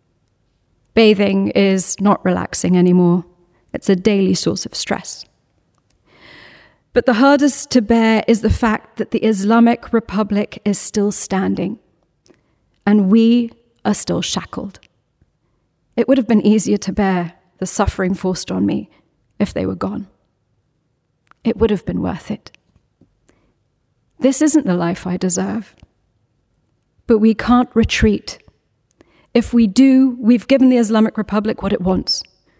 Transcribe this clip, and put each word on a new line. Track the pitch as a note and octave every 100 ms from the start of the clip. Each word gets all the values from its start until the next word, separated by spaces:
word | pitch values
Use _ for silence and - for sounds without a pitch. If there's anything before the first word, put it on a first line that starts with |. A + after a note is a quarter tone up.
| _ _ _ _ _ _ _ _ _
Bathing | - A3 G3+ G3+ G3 G3
is | - G3 F#3+ F3+ -
not | G3 -
relaxing | F#3 F3+ - - F3 F3+
anymore. | F3+ F3+ F3 F3+ - _ _ _ _
It's | - -
a | F#3+
daily | G#3+ G3+ F#3+
source | F#3 - F#3+ -
of | -
stress. | - F#3+ - - - _ _ _ _ _ _ _ _ _ - - - - _ _ _
But | A#3+ A#3+
the |
hardest | A3 C#4 C#4+ C#4+ - -
to | B3
bear | G3+ A#3 A3+ A3 -
is | A3+
the | G#3+
fact | - A3+ G#3+ - -
that | A3
the | -
Islamic | A3 G3+ G3+ A#3 A#3 A#3+ -
Republic | A#3 A3+ F#3+ G3+ G3+ G#3 -
is | G#3 G3
still | - G#3+ G#3
standing, | - - F#3+ F#3+ F#3+ F#3+ A3+ _ _ _ _ _ _ _ _ _ _ -
and | G#3 F#3+
we | A3+ A3+ A#3+ A#3 - _ _
are | G#3+
still | G3+ - F3
shackled. | F3 - - - G3 - _ _ _ _ _ _ _ _ _ _ _ -
It | A#3+
would | C4+
have | G#3+
been | G#3+ G#3
easier | G#3+ F#3+ G3+
to | -
bear | F#3 G3 F3+ E3+ - _ _
the | F#3
suffering | - G3+ - F#3
forced | F#3+ F#3 F#3 -
on | F#3
me | G3 - G#3+ _ _ _ _ -
if | G3+
they | - -
were |
gone. | F3+ F#3+ G3+ G3+ _ _ _ _ _ _ _ _ _ _ _ _ _
It | A#3 -
would | A3
have | G3+ -
been | F3+
worth | F3+ F3+ -
it. | G#3 - - _ _ _ _ _ _ _ _ _ _ _ _ _ _ _ -
This | C4 C4
isn't | D4+ D#4 G3
the |
life | F3 E3+ F#3+ F#3
I | F3+
deserve. | F#3 F#3 G3 A3+ G3 _ - _ _ _ _ _ _ _ _ _ _ _ -
But | A3
we | A3
can't | G#3+ - B3 B3+
retreat. | A3 A3+ - A3 G3+ - - _ _ _ _ _ _ _ _ _
If | A#3+ -
we | A#3+ A3
do, | F#3+ C4+ C4 C4 A#3+
we've | A3 A#3+ -
given | C4+ B3+
the | B3
Islamic | G#3+ A3 A3 -
Republic | G#3 G#3 G#3+ -
what | G3
it | G3
wants. | F3+ F#3 - - - _ _